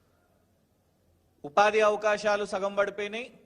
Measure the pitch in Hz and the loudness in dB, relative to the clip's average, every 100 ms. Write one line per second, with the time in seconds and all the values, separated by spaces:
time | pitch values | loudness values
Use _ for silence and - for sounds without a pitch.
0 | _ _ _ _ _ _ _ _ _ _ | _ _ _ _ _ _ _ _ _ _
1 | _ _ _ _ 143 202 214 214 214 208 | _ _ _ _ -2 2 4 4 2 2
2 | 214 208 214 208 202 196 196 202 202 196 | 0 0 0 -2 -2 -4 -4 -2 -2 -4
3 | 208 220 262 - | -8 -10 -12 -16